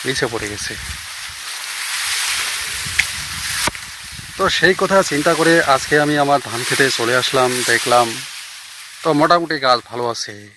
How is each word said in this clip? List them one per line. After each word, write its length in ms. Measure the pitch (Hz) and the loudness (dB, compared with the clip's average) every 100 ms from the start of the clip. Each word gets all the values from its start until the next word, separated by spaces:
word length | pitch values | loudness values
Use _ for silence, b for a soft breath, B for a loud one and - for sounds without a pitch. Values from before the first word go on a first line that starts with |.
নিচে 220 | 131 127 131 | -4 -2 -2
পড়ে 220 | 110 107 | -2 -6
গেছে। 260 | 104 - 110 - - - - - - - - - - - - - - - - - - - - - - - - - - - - - - - - - - - - | -6 -8 -8 -8 -10 -10 -10 -12 -12 -10 -10 -8 -8 -6 -4 -2 -2 -2 -2 -2 -4 -6 -6 -2 -2 -2 -6 -8 -8 -6 -2 -4 -4 -14 -14 -14 -14 -12 -2
তো 120 | 190 | 0
সেই 260 | - 170 190 | 4 4 4
কথা 240 | 185 196 | 4 4
চিন্তা 320 | 180 143 143 | 4 2 2
করে 280 | 139 160 165 | 4 6 6
আজকে 380 | 147 135 - 151 | 4 2 4 2
আমি 180 | 147 147 | 4 2
আমার 220 | 143 143 | 4 2
ধান 200 | - 117 | 0 -6
খেতে 260 | 123 127 135 | -2 2 2
চলে 260 | 123 113 127 | 2 2 2
আসলাম, 460 | 120 135 127 127 120 | 2 2 2 0 2
দেখলাম 560 | 117 127 123 117 113 135 - - - - - - - | 2 4 4 4 -2 -10 -14 -14 -16 -18 -18 -18 -4
তো 100 | 165 | 0
মোটামুটি 460 | 147 160 175 165 156 | 4 6 4 2 0
গাছ 220 | 131 120 | 2 2
ভালো 240 | - 117 120 | 0 -4 -4
আছে 400 | 113 - 104 101 | -4 -8 -12 -20